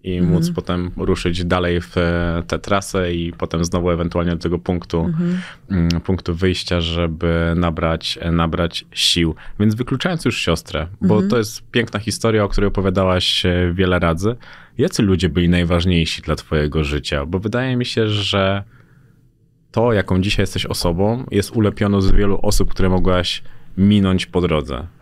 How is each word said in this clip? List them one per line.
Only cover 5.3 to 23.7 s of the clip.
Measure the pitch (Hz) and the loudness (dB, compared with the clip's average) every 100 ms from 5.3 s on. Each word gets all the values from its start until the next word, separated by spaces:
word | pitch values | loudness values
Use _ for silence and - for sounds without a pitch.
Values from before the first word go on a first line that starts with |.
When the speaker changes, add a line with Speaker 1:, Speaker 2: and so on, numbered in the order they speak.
| 180 180 - - | -2 -6 -18 -4
Speaker 1:
mm, | 95 85 85 | 0 2 0
punktu | - 92 - 85 | -2 -4 -2 -2
wyjścia, | 92 90 - 87 | 0 -2 -2 -2
żeby | 82 85 85 80 85 82 85 82 | -2 -2 -4 -2 -2 0 0 0
nabrać, | 85 80 82 80 - - | 0 0 -2 -2 -6 -6
e, | 85 | -2
nabrać | 82 85 80 85 - - | 0 0 0 -4 -4 -12
sił. | - - 87 82 80 - - | -4 0 2 0 -2 -12 -2
Więc | 107 110 | 0 0
wykluczając | - 131 190 170 135 | -4 -2 -2 -2 -2
już | - | -2
siostrę, | - 80 - 76 85 98 | -2 -2 -4 -8 -8 -2
bo | 95 | 2
Speaker 2:
Mhm. | - 98 | 2 2
Speaker 1:
to | 120 | 0
jest | 107 - - | -2 -8 -4
piękna | 123 113 104 | -2 -2 -4
historia, | 104 - 113 110 | -6 -2 0 2
o | 101 | 2
której | - 101 | 2 2
opowiadałaś, | 101 95 95 92 92 - - 92 | 2 0 2 2 2 0 0 0
e, | 90 90 87 | 2 0 2
wiele | 92 90 | 2 2
razy. | 85 82 101 123 - - - - | 2 0 -2 -4 -12 -20 -16 -4
Jacy | 156 - | -2 2
ludzie | 107 92 87 | 2 2 2
byli | 76 87 | 2 2
najważniejsi | 87 85 87 90 85 80 - | 2 2 2 2 2 0 -4
dla | - 76 | -6 -6
twojego | - 78 76 78 | -2 0 0 0
życia? | 73 73 - 73 73 | -2 -4 -4 -6 -4
Bo | 92 | -4
wydaje | 104 117 131 123 | -2 -2 -2 -2
mi | 123 | -2
się, | - 110 | 0 0
że | 104 95 98 95 98 98 - - - - _ _ _ _ _ _ | 0 0 0 0 0 -6 -20 -20 -20 -20 _ _ _ _ _ _
to, | - 120 | 0 2
jaką | 107 90 92 | 2 2 0
dzisiaj | 95 - | 2 0
jesteś | 95 95 92 | -2 -2 -4
osobą, | 80 87 85 101 120 131 | -2 -2 0 0 0 -2
jest | 101 - | -2 0
ulepione | 120 104 - 104 101 | 0 0 2 2 4
z | 95 | 6
wielu | - 101 95 | 6 6 4
osób, | 104 101 95 | 4 4 4
które | - 95 | 4 2
mogłaś | 92 90 90 90 - - - - | 4 4 4 0 -6 -10 -14 -10